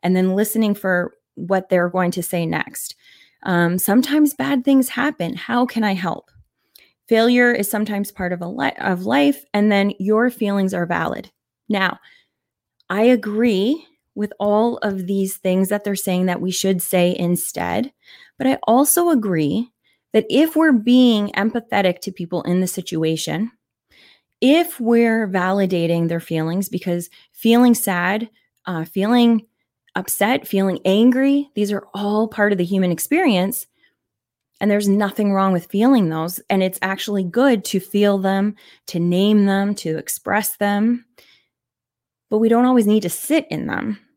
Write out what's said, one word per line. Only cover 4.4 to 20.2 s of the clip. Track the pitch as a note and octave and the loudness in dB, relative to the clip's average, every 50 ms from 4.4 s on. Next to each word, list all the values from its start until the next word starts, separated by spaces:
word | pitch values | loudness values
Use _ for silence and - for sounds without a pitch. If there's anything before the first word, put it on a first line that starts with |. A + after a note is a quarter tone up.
| C4 C#4 C#4+ C4 B3 | -4 -2 -2 0 2
things | - C#4 C4+ B3+ - | 4 4 4 2 2
happen. | - - B3+ D4 D4+ _ F3 E3+ - | -2 -4 -4 -4 -4 _ -8 -8 -8
How | F3 - - A#3 A#3+ B3+ | -10 -8 -4 0 0 0
can | B3 - A#3 A3 | 0 -2 -2 -2
I | G#3 G3 | 0 -2
help?" | F3+ F3+ F3 - - _ _ _ - - _ _ _ _ _ _ - _ _ _ _ _ - | -2 -4 -6 -6 -8 _ _ _ -20 -20 _ _ _ _ _ _ -20 _ _ _ _ _ 0
"Failure | A#3 A3 A#3 B3 B3 B3 B3 A#3+ A#3+ | 2 4 4 4 4 4 4 4 2
is | - G3+ G3 | 0 -2 -4
sometimes | - G#3 G#3+ G#3+ G#3 G3+ G3+ - - | -2 -4 -4 -4 -4 -6 -6 -8 -8
part | - F#3 F3+ F3+ | -8 -6 -6 -6
of | F3 F3 | -6 -8
a | F3 | -10
li-, | - - - - - - | -6 -4 -4 -4 -4 -4
of | - - F#3 F3 F#3 | -4 -4 -4 -2 -2
life." | G3+ A#3+ C#4 C#4+ C#4+ C#4 - - _ - | -2 0 2 2 2 0 -2 -8 _ -2
And | G#3 G#3 G#3+ G#3 | 0 2 4 4
then, | G3 G3 G3+ - _ | 2 2 0 -2 _
"Your | F#3+ G3 G#3+ A3 A#3 B3 | -2 0 2 2 2 0
feelings | A#3+ - A3 G3+ G3+ G3+ G3 F#3+ G3 | -2 -2 -4 -2 0 0 0 0 -2
are | F3 F3 | -4 -4
valid." | E3+ F3 E3+ E3 - - - - - _ _ _ _ _ _ _ _ | -2 -2 -2 -2 -4 -4 -8 -10 -16 _ _ _ _ _ _ _ _
Now, | G#3+ G3 F#3+ F3+ - - _ - _ _ _ _ _ _ _ _ _ _ _ _ _ _ _ _ | -2 0 0 -2 -2 -6 _ -20 _ _ _ _ _ _ _ _ _ _ _ _ _ _ _ _
I | F#3 G3 A3 | -2 2 4
agree | A#3+ B3+ A3+ G3 G#3 G#3 G#3+ A#3+ B3 G#3 F#3 G3 A#3 D4 E4 - _ _ _ _ _ _ | 4 4 4 2 -4 -2 0 0 2 2 2 0 0 -2 -4 -6 _ _ _ _ _ _
with | - G#3 G#3 - _ | -8 -8 -8 -6 _
all | G3+ G#3 G#3 G#3 A3 A#3+ A#3+ - | -2 0 2 2 2 0 -2 -2
of | - G#3 G3 F#3+ F#3 | -4 -4 -4 -4 -4
these | F3 G3+ G3 F#3+ F#3+ - - | -2 -2 -2 -2 -2 -4 -4
things | _ F#3+ F#3 F#3 F#3+ F#3+ | _ 0 2 2 0 0
that | G#3 G#3 G#3 | -2 -4 -2
they're | G#3 G3+ | -4 -6
saying | F#3+ - - F#3 F3+ F#3 | -4 -4 -2 -2 0 0
that | F#3 F3 - - | -2 -2 -2 -4
we | F#3 | -4
should | F3+ - - F#3+ G3 F3 - | -4 -2 0 0 -2 -2 -2
say | - - F3+ F3 F3 F3+ - | -2 0 2 2 2 0 0
instead, | F3+ E3+ F3 F3 - - - E3+ F3 - - G3 A#3+ C#4 _ _ _ _ - - - _ _ | 0 -2 0 -2 -4 -8 -8 -6 -6 -4 -2 -4 -4 -6 _ _ _ _ -20 -20 -20 _ _
but | _ C4 | _ -2
I | C4 C4+ - - | -2 -2 0 0
also | - A3+ B3+ C#4+ C#4+ - F4 F4 F4 | 2 4 4 4 2 2 0 2 2
agree | E4 B3 G#3 G3+ F3+ D#3+ D3+ C#3+ E3 G#3 A#3+ - _ _ _ _ _ _ _ _ - | 2 0 0 0 0 0 0 0 0 -2 -4 -6 _ _ _ _ _ _ _ _ -2
that | A3 | -2